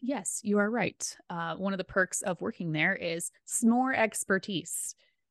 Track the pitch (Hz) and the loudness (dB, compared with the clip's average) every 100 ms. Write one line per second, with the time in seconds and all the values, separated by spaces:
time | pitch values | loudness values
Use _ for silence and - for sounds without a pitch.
0 | 247 269 - - 214 208 208 240 - - | -4 -4 -6 -6 0 2 2 2 -2 -2
1 | - - - 175 165 165 190 190 185 202 | -8 -10 -10 -6 -6 -4 -2 -2 0 0
2 | 180 - - 175 190 - 170 156 170 190 | 2 0 -2 -2 -4 -4 -2 2 2 2
3 | 175 165 - - - - 226 240 254 240 | -2 -4 -6 -12 -8 2 4 6 4 2
4 | 220 - - 190 - 180 170 - - - | 2 0 0 0 2 -4 -4 -8 -8 -12
5 | _ _ _ | _ _ _